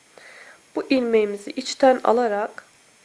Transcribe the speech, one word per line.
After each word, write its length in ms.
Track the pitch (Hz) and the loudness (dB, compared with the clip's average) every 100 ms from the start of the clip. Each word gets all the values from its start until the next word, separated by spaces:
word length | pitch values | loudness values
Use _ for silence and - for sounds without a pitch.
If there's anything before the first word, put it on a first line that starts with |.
| _ - - - - - _ - | _ -20 -20 -20 -20 -20 _ -10
bu 100 | - | -2
ilmeğimizi 600 | 262 240 226 208 202 - | -2 2 0 0 -4 -10
içten 500 | - - - 269 254 | -10 -10 2 4 4
alarak 600 | - 226 240 202 214 - - _ _ _ | 2 2 0 -2 -6 -10 -20 _ _ _